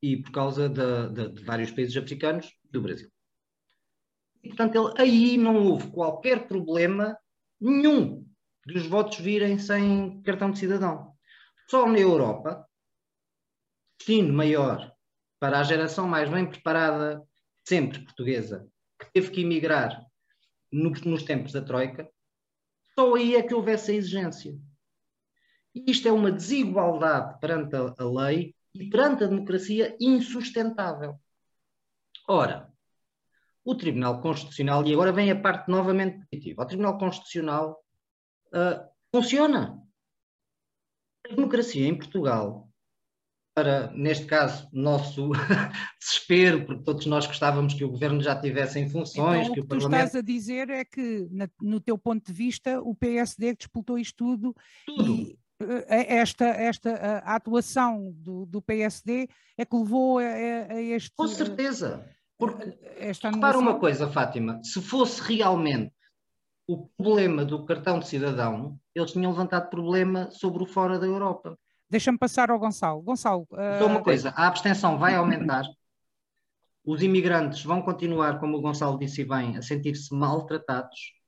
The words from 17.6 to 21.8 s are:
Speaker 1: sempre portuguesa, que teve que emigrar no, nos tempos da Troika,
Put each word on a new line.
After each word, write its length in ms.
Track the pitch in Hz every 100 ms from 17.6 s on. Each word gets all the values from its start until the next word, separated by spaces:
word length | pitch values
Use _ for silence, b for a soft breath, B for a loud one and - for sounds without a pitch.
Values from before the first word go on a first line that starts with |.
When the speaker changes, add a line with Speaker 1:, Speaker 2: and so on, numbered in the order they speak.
| -
Speaker 1:
sempre 380 | 180 131 -
portuguesa, 640 | - - 123 127 104 98 - _ _ _
que 100 | -
teve 180 | 190 185
que 100 | 190
emigrar 600 | 170 165 156 151 117 - - _ _ _ _ _ _
no, 200 | 143 160
nos 320 | 143 170 160
tempos 260 | - 139 110
da 120 | -
Troika, 460 | - 127